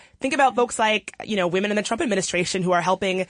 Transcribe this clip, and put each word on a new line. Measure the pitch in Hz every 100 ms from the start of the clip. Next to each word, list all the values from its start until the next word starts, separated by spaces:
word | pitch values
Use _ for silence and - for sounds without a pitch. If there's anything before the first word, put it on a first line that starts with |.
| - _
Think | 269 285
about | 254 220
folks | 240 -
like, | 220 214 - - -
you | 208
know, | 175
women | 185 208
in | 208
the |
Trump | 196 226
administration | 302 196 - 180 175 190
who | 180
are | 175
helping | 170 185 196 185